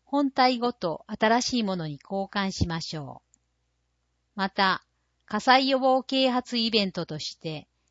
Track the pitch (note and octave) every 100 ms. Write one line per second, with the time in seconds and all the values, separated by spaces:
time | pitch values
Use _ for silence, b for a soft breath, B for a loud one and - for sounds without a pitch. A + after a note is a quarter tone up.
0 | _ C#4+ C#4+ C4+ B3+ B3 A#3+ - F3 D#3
1 | - G#3+ A3 A#3+ - B3 G#3 F#3 D#3+ C#3+
2 | - G3 G3 G#3 F#3+ - F3+ E3 - D#3
3 | C#3 - _ _ _ _ _ _ _ _
4 | _ _ _ - F#3+ - F#3+ F3+ - _
5 | _ _ _ G#3+ B3+ C4 C4+ C4+ C4+ C4
6 | - C4 C4 B3 - A#3+ A3+ G#3+ G3 F3
7 | E3 D#3 - - D#3+ D3+ - _ _